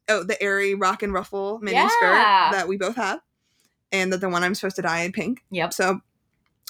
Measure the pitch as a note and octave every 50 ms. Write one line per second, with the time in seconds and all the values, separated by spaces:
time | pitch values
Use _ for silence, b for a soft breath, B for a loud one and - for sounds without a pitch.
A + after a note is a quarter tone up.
0 | _ - G#3+ F#3+ F3 G3 G#3+ - G3+ G3 G3 G3 G3 G3 G3 G3 F#3+ F#3 G3+ -
1 | G#3+ G3+ F#3+ F#3 G3 - G3+ G3 G3 G3+ G#3+ A3+ G#3+ G3+ A3+ C4+ D#4 - A#4 A#4
2 | - - F#3+ A#3 A3 G#3 G3 F#3+ E3+ D#3+ F3 F#3+ E3+ F3 G3 G3 F#3 G3 A#3+ B3+
3 | G#3+ F#3+ C4 E4+ - _ _ _ _ _ _ _ _ _ _ _ _ _ F#3+ F#3+
4 | F#3 F#3+ F#3 F#3 G3 F#3 F3 F3 F3+ F3+ - - - F#3+ - - F3+ E3+ E3 E3+
5 | E3+ F3+ - G#3+ D#3 G3+ B3+ - _ _ F#3+ F3 F#3 - - - F#3 F#3 F#3+ -
6 | - _ _ _ _ _ _ _ _ _ _ _ _